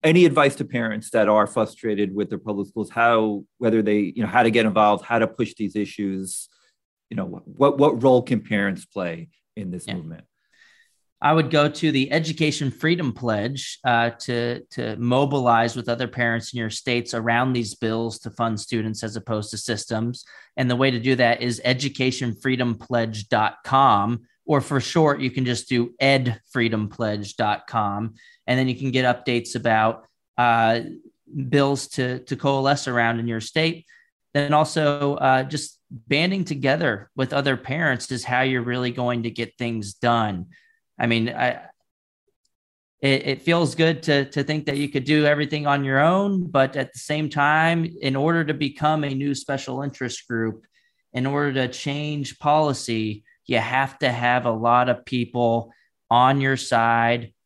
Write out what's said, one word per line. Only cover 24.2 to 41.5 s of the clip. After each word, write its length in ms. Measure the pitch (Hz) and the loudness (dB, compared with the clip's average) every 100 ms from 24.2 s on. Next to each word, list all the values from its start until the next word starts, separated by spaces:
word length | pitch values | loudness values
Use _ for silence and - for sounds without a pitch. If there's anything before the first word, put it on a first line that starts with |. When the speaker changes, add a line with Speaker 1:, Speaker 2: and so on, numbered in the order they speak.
| _ _ | _ _
Speaker 2:
or 160 | - 143 | 0 0
for 180 | - 139 | 2 -2
short, 420 | - 170 156 139 | 0 2 4 2
you 100 | 127 | -2
can 160 | 131 127 | -2 -2
just 220 | 120 - | -2 0
do 240 | 123 117 - | 0 0 0
ed 400 | 135 139 123 110 _ | 2 4 2 -4 _
freedom 360 | 131 117 110 104 | 0 0 0 -4
pledge 460 | - 110 104 104 - | -4 -4 -4 -8 -2
dot 300 | 107 104 - | -2 -2 -4
com. 480 | 113 104 101 110 110 - _ - | -2 -2 -4 -6 -10 -20 _ -2
And 120 | 127 | 0
then 100 | 131 | 0
you 80 | 120 | -2
can 140 | 135 | -2
get 140 | 127 127 | 0 2
updates 500 | 123 - 120 117 120 | 0 -2 -2 -2 -4
about, 500 | 117 110 110 113 _ _ _ - | 0 2 2 -2 _ _ _ 0
uh, 440 | 120 117 113 117 117 - - _ _ 147 131 | 2 4 4 2 -4 -16 -20 _ _ -10 0
bills 400 | 143 139 139 - | 2 2 0 -4
to, 320 | - 127 127 | -4 -4 -4
to 160 | - 131 | -8 -4
coalesce 500 | 139 135 135 139 - | 0 2 2 0 0
around 320 | 123 117 117 | 0 0 0
in 60 | 117 | -2
your 140 | 113 | -4
state. 460 | 110 156 160 165 _ - _ _ _ | -4 -2 -2 -4 _ -20 _ _ _
Then 180 | 143 143 | -2 2
also, 640 | 151 156 165 151 143 143 143 | 2 2 2 0 0 -2 0
uh, 280 | 135 131 | 2 2
just 360 | 135 147 - _ _ | 0 -8 -10 _ _
banding 540 | 123 - 139 175 196 | -20 -2 0 0 -2
together 640 | 175 143 135 143 156 107 - - | -4 -2 0 2 0 -2 -8 -4
with 160 | 131 | -2
other 240 | 143 139 127 | 0 0 -2
parents 560 | - 151 160 123 - | -4 -2 -2 -2 -4
is 100 | 127 | -8
how 200 | - 123 | -2 0
you're 200 | 131 127 | 0 0
really 300 | 120 123 123 | -2 -2 -2
going 320 | 120 123 120 | -2 -2 -2
to 60 | 117 | -4
get 260 | 107 117 _ | -6 -8 _
things 380 | 120 113 101 | -6 -6 -8
done. 520 | - 120 117 107 92 87 - _ _ _ - | -2 2 2 0 -4 -10 -18 _ _ _ -4
I 80 | 117 | 0
mean, 220 | 113 113 | 0 0
I, 360 | - 123 | -2 -4